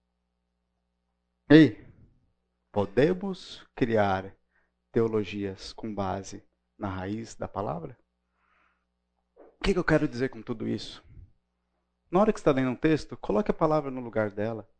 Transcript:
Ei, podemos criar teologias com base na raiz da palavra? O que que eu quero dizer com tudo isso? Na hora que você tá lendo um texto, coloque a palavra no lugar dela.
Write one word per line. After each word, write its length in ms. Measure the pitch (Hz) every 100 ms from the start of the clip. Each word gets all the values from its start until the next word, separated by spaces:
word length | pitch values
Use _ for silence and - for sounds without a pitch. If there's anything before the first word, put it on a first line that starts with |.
| _ _ _ _ _ _ _ _ _ _ _ _ _ _ -
Ei, 400 | 151 135 - - - - _ _ _ _ _ _
podemos 960 | 104 95 104 156 180 196 185 - - -
criar 600 | - 120 110 101 95 95 - _ _ _ _ _
teologias 800 | 117 113 110 95 104 101 92 -
com 220 | - 113
base 520 | 101 95 95 95 104 _ _ _ _
na 120 | 104
raiz 440 | 92 92 110 110
da 140 | - 107
palavra? 500 | - 110 165 156 120 _ _ _ _ _ _ _ _ _ _ _ _ _ _
O 260 | - _
que 80 | 185
que 60 | 185
eu 60 |
quero 220 | - 151 147
dizer 220 | 120 131
com 140 | 110
tudo 260 | 107 113 113
isso? 340 | 110 - - - - - _ _ _ _ _ _ _ _
Na 120 | 180
hora 120 | 214
que 60 | 208
você 60 |
tá 80 | 165
lendo 180 | 131 131
um 60 | 120
texto, 400 | 160 151 - 120
coloque 340 | - 202 208
a 40 |
palavra 360 | - 160 156 139
no 100 | 127
lugar 300 | 120 110 107
dela. 400 | 101 110 113 101 _